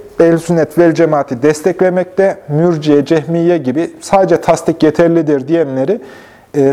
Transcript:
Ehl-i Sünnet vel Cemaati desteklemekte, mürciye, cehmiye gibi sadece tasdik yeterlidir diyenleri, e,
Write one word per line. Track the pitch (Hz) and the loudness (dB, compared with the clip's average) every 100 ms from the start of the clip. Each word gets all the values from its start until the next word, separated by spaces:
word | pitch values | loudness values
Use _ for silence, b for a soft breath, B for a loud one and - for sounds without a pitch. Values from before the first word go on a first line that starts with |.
| - - | -8 0
Ehl-i | 165 165 | 2 2
Sünnet | 165 170 147 - | 0 -2 0 2
vel | 175 | 2
Cemaati | 156 160 151 139 120 | 2 0 0 -2 -2
desteklemekte, | 147 151 196 170 185 180 180 - 196 - - | -2 0 -2 0 0 0 -4 -2 -2 -2 -4
mürciye, | 147 175 160 151 147 135 | 0 0 0 2 2 2
cehmiye | 165 143 170 170 175 | -2 0 -2 0 0
gibi | 127 135 170 - | -2 -4 -6 -10
sadece | - 196 180 165 | -2 0 2 0
tasdik | - 160 - 160 | 0 0 -2 0
yeterlidir | 156 151 170 170 156 143 127 | 0 2 2 2 0 -2 -2
diyenleri, | 170 147 131 139 233 B B B B B | -2 -2 -2 -2 -4 B B B B B
e, | 147 135 | 0 2